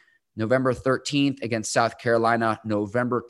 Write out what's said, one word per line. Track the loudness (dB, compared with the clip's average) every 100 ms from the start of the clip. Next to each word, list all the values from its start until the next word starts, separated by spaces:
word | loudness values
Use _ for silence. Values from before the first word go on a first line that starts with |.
| _ _ _ -6
November | 0 2 2
thirteenth | 0 0 -2 0 0 0 0
against | -4 -4 -2
South | 0 0 0
Carolina. | 0 2 2 2 0 -2
November | -2 -2 -2 -2 -2 -2 -4